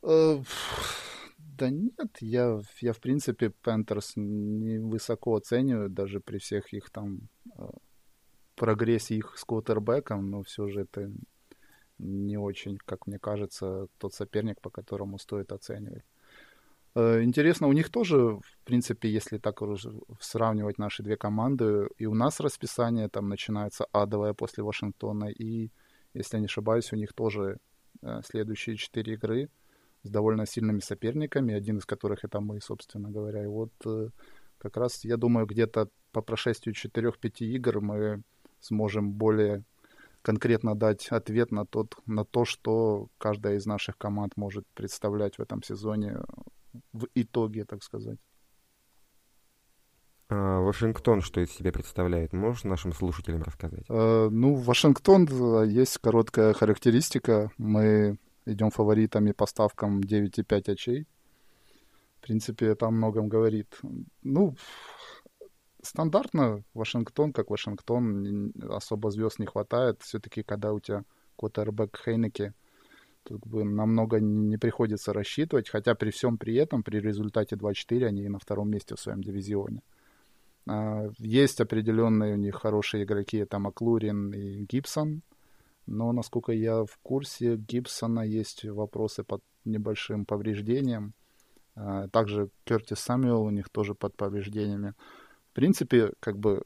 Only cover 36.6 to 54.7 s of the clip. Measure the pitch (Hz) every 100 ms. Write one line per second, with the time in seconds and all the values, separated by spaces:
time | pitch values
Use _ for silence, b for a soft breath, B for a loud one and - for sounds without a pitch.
36.6 | - 107 - - 117 - 113 - 113 127
37.6 | 127 107 104 104 107 104 - b b b
38.6 | - 107 107 104 101 101 110 107 104 101
39.6 | 104 _ b b b b - 107 120 113
40.6 | 113 107 110 101 - 117 110 110 120 104
41.6 | 104 107 110 - - 107 104 - 120 -
42.6 | - 110 113 104 107 _ 110 104 110 101
43.6 | 98 104 - 104 104 104 104 - 101 104
44.6 | - - 104 - 104 104 101 - - 107
45.6 | - 101 107 107 104 - - - - _
46.6 | - 120 - 113 113 - 113 123 113 107
47.6 | 104 104 - 107 107 110 _ _ _ _
48.6 | _ _ _ _ _ _ _ _ _ _
49.6 | _ _ _ _ _ _ _ 101 98 95
50.6 | 92 104 113 110 - 107 90 - 87 -
51.6 | 90 - - - 90 87 82 87 107 120
52.6 | 104 92 92 82 92 80 - 82 78 -
53.6 | 85 87 - 117 113 113 110 110 131 143
54.6 | 123